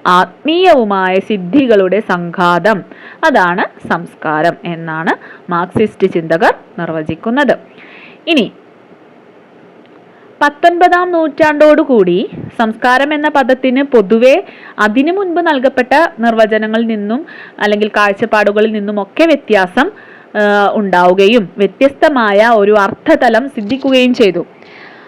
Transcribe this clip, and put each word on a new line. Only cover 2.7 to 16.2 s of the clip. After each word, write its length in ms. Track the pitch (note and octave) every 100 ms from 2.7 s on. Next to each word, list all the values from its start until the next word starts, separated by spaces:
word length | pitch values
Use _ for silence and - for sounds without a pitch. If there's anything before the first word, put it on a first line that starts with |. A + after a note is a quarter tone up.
| G3+ - - - -
അതാണ് 640 | D#4+ A#3+ F3+ F3+ - - -
സംസ്കാരം 640 | F3 E3+ - D#3 D3+ E3+ E3
എന്നാണ് 460 | F3 E3 E3 D#3+ F3 - - - -
മാർക്സിസ്റ്റ് 640 | F3 F3 A3+ G#3+ - F#3+
ചിന്തകർ 420 | F3+ D#3+ E3 B3 - - -
നിർവചിക്കുന്നത്. 800 | E3+ D#3+ D#3 D#3+ A3+ B3+ C#4 - - - - - - - -
ഇനി 260 | D#4+ E3+ - - - _ - - - _ - _ - - - - - _ _ - -
പത്തൊൻപതാം 720 | D4 D4 E4+ F4 F4+ F4 F4+
നൂറ്റാണ്ടോടുകൂടി 1160 | E4+ D#4+ - D#4 D4 D4+ D4+ D#4 A#3+ F3+ F3 F4 - - -
സംസ്കാരം 560 | A3 A3 B3 B3+ C#4+
എന്ന 140 | D4+ D4+
പദത്തിന് 540 | D4 B3 C4 C4 B3+
പൊതുവെ 640 | C#4+ A#3+ F#3+ A3+ B3+ D#4 - - - -
അതിനു 340 | G#3+ G#3+ D4
മുൻപ് 280 | F#4+ F#4+ E4
നൽകപ്പെട്ട 540 | E4+ C#4 B3+ C4 B3 C#4 E4 -